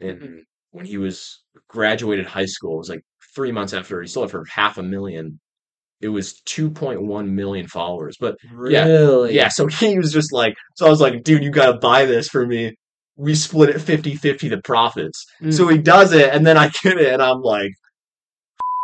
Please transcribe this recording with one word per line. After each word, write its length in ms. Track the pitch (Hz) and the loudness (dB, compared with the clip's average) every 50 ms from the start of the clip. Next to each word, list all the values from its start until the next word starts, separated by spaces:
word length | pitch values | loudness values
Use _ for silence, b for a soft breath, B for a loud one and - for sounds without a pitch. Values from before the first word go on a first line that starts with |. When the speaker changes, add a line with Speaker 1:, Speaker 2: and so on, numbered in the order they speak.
Speaker 1:
in, 160 | 92 95 90 87 | -14 -14 -14 -14
Speaker 2:
Mm-hmm. 200 | - - 82 82 80 _ _ _ _ _ | -18 -20 -20 -20 _ _ _ _ _ _
Speaker 1:
when 120 | - - - | -20 -20 -18
he 140 | - 104 101 | -14 -10 -10
was, 440 | 98 95 87 - - - - _ _ _ _ _ _ _ | -8 -8 -10 -12 -18 -20 -20 _ _ _ _ _ _ _
graduated 580 | - 113 107 107 110 113 120 107 104 98 92 | -8 -4 -2 -2 -2 -4 -4 -4 -4 -6 -6
high 180 | - - 95 98 | -8 -8 -8 -8
school. 300 | 95 - - - 85 80 | -8 -8 -10 -10 -10 -10
It 40 | 80 | -10
was, 120 | 82 82 | -10 -12
like, 120 | 85 80 - _ _ _ _ _ - | -14 -16 -18 _ _ _ _ _ -12
three 180 | 143 135 123 | -8 -8 -6
months 200 | 113 107 101 95 | -6 -8 -8 -8
after 300 | 101 95 92 - 101 87 | -8 -10 -10 -10 -12 -12
he 40 | 87 | -12
sold 220 | 87 - 131 117 101 | -10 -8 -8 -6 -6
it 40 | |
for 120 | 98 87 78 | -8 -12 -14
half 320 | - - 107 104 104 - | -8 -4 -2 -2 -2 -2
a 60 | 98 | -6
million. 580 | 92 92 98 98 98 98 85 80 80 80 78 - _ _ _ _ _ _ _ _ _ _ _ _ | -10 -8 -8 -8 -10 -10 -12 -12 -12 -14 -16 -20 _ _ _ _ _ _ _ _ _ _ _ _
It 60 | - 107 | -8 -6
was 340 | 107 101 95 - - _ | -6 -6 -6 -8 -12 _
two 280 | - - - - 156 156 | -14 -10 -6 -4 -4 -4
point 300 | 151 - 160 131 117 90 | -4 -6 -8 -6 -6 -6
one 320 | 101 104 101 104 104 98 95 | -6 -8 -8 -6 -6 -6 -4
million 320 | 98 98 98 101 95 85 82 | -4 -4 -6 -6 -8 -10 -10
followers. 500 | - 90 85 90 87 85 78 73 - - | -10 -8 -8 -8 -8 -10 -10 -12 -10 -8
But, 160 | 120 113 101 - - 117 120 120 123 131 | -8 -8 -8 -10 -14 -20 -16 -8 -4 0
yeah. 160 | 156 151 160 | 2 2 4
Speaker 3:
Really? 500 | 160 160 156 151 143 135 123 123 117 127 | 4 6 6 6 6 4 4 2 2 2
Speaker 1:
Yeah, 140 | 143 120 113 | 2 2 2
so 180 | - - 143 | 0 -2 -2
<laughs> 140 | 151 151 - | -2 -2 0
he 160 | 220 214 202 | 0 0 0
was 160 | 185 165 156 | 0 0 0
just 180 | 147 156 151 151 139 | 0 -2 -2 -2 -2
like, 200 | 123 117 110 104 B B B B | -2 0 -2 -2 B B B B
so 100 | - 175 | 2 4
I 40 | 156 | 4
was 100 | 151 156 | 6 6
like, 240 | 151 139 120 120 - | 4 2 0 -2 0
"Dude, 180 | 156 156 147 | 2 2 2
you 80 | 143 143 | 2 0
gotta 280 | 143 151 131 127 120 113 | 2 2 4 4 2 2
buy 260 | 131 120 123 135 139 | 2 2 4 4 4
this 240 | 131 123 117 113 - | 2 0 -2 -2 -2
for 180 | - 135 123 | -4 -4 -2
me. 280 | 120 120 117 117 110 107 _ _ _ _ _ _ _ _ | -2 -4 -4 -6 -6 -10 _ _ _ _ _ _ _ _
We 180 | 147 143 147 156 | -8 -4 -2 -2
split 340 | 151 - - - 156 151 143 | -2 -2 0 2 4 4 4
it 80 | 143 156 | 4 0
fifty 380 | 156 - 160 151 151 147 139 | -4 -2 -2 -2 -2 -4 -6
fifty 320 | 147 - 147 135 - - 123 | -4 -2 -4 -4 -4 -6 -6
the 120 | 113 95 | -6 -6
profits." 640 | - - 127 117 117 117 - 101 78 80 - - - b b b | -4 -2 0 0 0 0 -2 -6 -10 -10 -10 -16 -20 b b b
Speaker 2:
Mm. 140 | 160 156 156 | -4 -2 0
Speaker 1:
So 140 | 151 180 165 | 2 4 4
he 100 | 160 156 | 4 4
does 340 | 151 165 175 196 196 185 | 4 6 8 8 8 8
it, 220 | 160 156 139 135 139 | 6 6 6 6 4
and 100 | 147 156 | 4 4
then 120 | 160 160 156 | 6 6 6
I 100 | 147 151 - - | 4 2 0 0
get 160 | - 190 185 175 | 0 0 2 2
it, 140 | 151 131 127 | 2 2 2
and 80 | 127 | 2
I'm 180 | 131 127 127 127 | 2 2 0 0
like, 280 | 131 117 107 104 98 98 98 _ _ _ _ _ _ _ _ _ _ _ _ _ _ _ _ - 988 988 - - | -2 -2 -2 -2 -4 -6 -10 _ _ _ _ _ _ _ _ _ _ _ _ _ _ _ _ -10 -8 -8 -6 -6